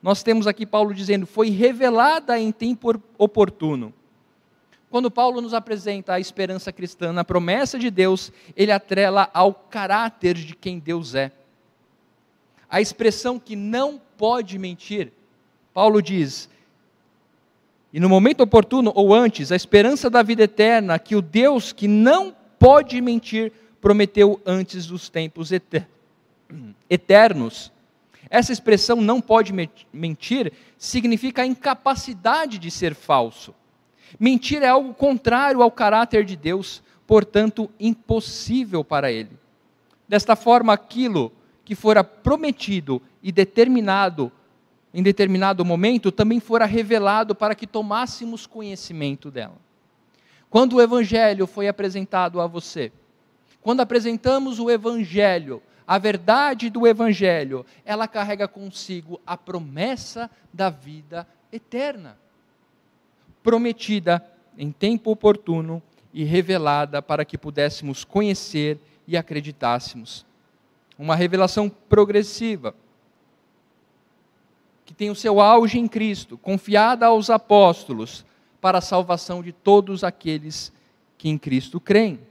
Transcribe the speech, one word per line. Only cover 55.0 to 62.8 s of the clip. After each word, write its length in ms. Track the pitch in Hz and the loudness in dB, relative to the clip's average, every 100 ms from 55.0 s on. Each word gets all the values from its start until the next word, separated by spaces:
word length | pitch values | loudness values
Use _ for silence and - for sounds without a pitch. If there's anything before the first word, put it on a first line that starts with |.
| 190 185 202 175 147 120 _ _ - | -4 0 2 0 -6 -14 _ _ -4
a 120 | 190 | -2
verdade 720 | 202 196 175 233 285 254 233 | 0 -4 0 2 2 -2 -6
do 180 | 226 233 | 2 2
evangelho, 800 | 220 226 202 196 170 139 131 123 _ | 2 0 0 0 0 -4 -10 -12 _
ela 240 | - 208 220 | -10 -8 -6
carrega 400 | 220 202 202 202 | -6 -8 -6 -6
consigo 720 | 196 196 185 - 185 160 175 - | -8 -18 -16 -14 -14 -14 -18 -12
a 100 | 175 | -14
promessa 920 | - 180 156 139 208 262 - - 233 _ _ | -10 -12 -12 -8 -6 -6 -12 -16 -16 _ _
da 160 | 175 190 | -6 -6
vida 580 | 147 135 156 147 170 170 _ _ | -6 -20 -20 -16 -16 -16 _ _
eterna, 680 | 226 _ 240 285 262 156 107 _ _ _ _ _ _ | -20 _ -8 -8 -10 -18 -20 _ _ _ _ _ _